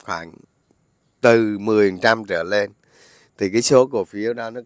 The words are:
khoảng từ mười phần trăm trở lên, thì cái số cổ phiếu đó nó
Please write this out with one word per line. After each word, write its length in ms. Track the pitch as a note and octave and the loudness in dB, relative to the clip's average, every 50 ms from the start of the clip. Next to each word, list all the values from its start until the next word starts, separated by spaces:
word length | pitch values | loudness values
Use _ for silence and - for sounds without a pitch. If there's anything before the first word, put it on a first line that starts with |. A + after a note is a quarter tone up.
| - | -12
khoảng 280 | - F#2+ E2 E2 E2 E2 - _ _ _ _ _ _ _ _ _ _ _ _ _ _ _ _ | -10 -10 -10 -10 -14 -20 -20 _ _ _ _ _ _ _ _ _ _ _ _ _ _ _ _
từ 380 | - B2 A#2 A#2 A2+ G#2+ G#2+ G2+ | 2 4 4 4 2 0 -4 -6
mười 320 | G2+ A2 A2 G#2+ G#2 G2 | -4 0 2 2 2 2
phần 100 | F#2 F#2 | 0 0
trăm 240 | G2+ A#2 A2+ A2+ A2 | 0 0 0 0 -2
trở 180 | G2 F#2+ E2+ E2 | -6 -6 -6 -4
lên, 280 | F2 G2+ G#2 G#2 G2+ G2+ _ _ _ _ _ _ _ _ _ _ _ _ - | -2 -2 -2 -2 -4 _ _ _ _ _ _ _ _ _ _ _ _ _ -6
thì 120 | G2+ G2 F#2 | -6 -4 -2
cái 100 | A2+ A#2+ | -2 0
số 240 | - C#3 C3 B2+ | 4 4 4 4
cổ 180 | B2+ C3+ A2+ F#2+ | 4 0 -6 -6
phiếu 280 | - - G2+ G#2 A2+ A#2+ | -6 -8 -8 -6 -6 -6
đó 180 | A#2+ A#2 A2+ | -8 -10 -12
nó 100 | A2+ B2 A#2+ | -12 -14 -16